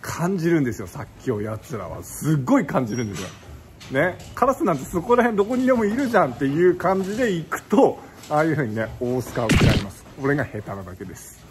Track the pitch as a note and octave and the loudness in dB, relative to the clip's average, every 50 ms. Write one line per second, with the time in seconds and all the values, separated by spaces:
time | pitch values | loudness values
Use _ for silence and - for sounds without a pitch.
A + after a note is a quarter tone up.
0 | - - - - E3 F3+ G3+ F3+ D#3+ E3+ E3+ D#3+ C#3 A#2+ G#2+ - G#2 F2 - D3 | -12 -12 -6 -4 -2 -2 -2 0 2 2 2 2 2 0 -2 -6 -10 -12 -12 -14
1 | - - - - - C3+ A#2 G#2 G#2 G#2+ A2 A2 - - - G#2 F#2 E2 D#2+ F2 | -14 -14 -16 -8 -4 -4 -2 -2 -4 -6 -8 -10 -10 -10 -10 -10 -8 -10 -10 -12
2 | E2+ - - - - D3 D#3+ C#3+ B2+ - C4+ C#4 F#3+ - - D#3+ B2+ G#2+ G#2 A#2+ | -12 -14 -12 -6 0 0 0 0 2 2 2 2 2 0 -2 -2 -2 -2 -4 -4
3 | A#2+ G#2 F#2+ E2 F#2 - - - - - - - - - - - - - C3 C3+ | -6 -6 -6 -8 -10 -12 -14 -18 -20 -20 -20 -20 -20 -20 -20 -20 -14 -4 -2 0
4 | D#3+ F3+ F3+ - - - - - - C4+ B3+ - E4+ G3+ E3 C3 F#3 - - F3 | 0 0 -2 -8 -16 -16 0 2 2 2 2 2 0 0 0 0 -4 -4 -6 -6
5 | E3 A3+ A#3+ B3 A3+ A#3+ A3 F#3+ G3+ G#3 B3+ B3 C4 B3 C4 A#3+ A3 G3+ G#3+ C4+ | 2 6 6 6 6 6 2 0 0 0 0 0 2 2 4 4 2 0 0 0
6 | C#4+ A#3 A#3 G3 E3+ C3 A#2 - C#3 C3+ C#3 D#3+ F3 F3+ E3+ F3+ - F3 F#3+ F#3+ | -2 2 4 4 4 2 0 -2 -2 0 2 4 4 4 4 4 0 0 0 0
7 | F#3+ F#3 G#3 A3 C4 A3 F#3 E3 D#3 - - - - - G#3+ G#3 C4 C#3+ - - | -2 -4 -2 -2 0 0 0 -2 -4 -6 -8 -10 -4 2 4 6 6 6 4 -2
8 | - - - - - - D3+ D3+ D#3 E3 D3+ D3+ C#3 A2 G#2+ A2 A2 A2+ - - | -14 -20 -20 -20 -8 0 2 2 2 2 2 0 -2 -2 -2 -4 -4 -6 -6 -6
9 | B2+ B2 B2 B2+ A#2 - - B2+ A#2+ A2+ A#2+ - - - - - - G2 - - | -4 -2 -2 -2 -4 -4 -4 -4 0 2 4 4 6 4 4 2 -2 -4 -12 -18
10 | - - - - C3+ C3+ D3 D3+ C3+ - - G#2+ G#2 - G2+ G2 F#2 - F2+ F#2 | -20 -20 -14 -4 -2 0 0 0 -2 -4 -6 -12 -10 -10 -10 -10 -10 -14 -14 -14
11 | G2+ - E2 - - - - - - - | -14 -14 -14 -16 -18 -20 -20 -20 -20 -20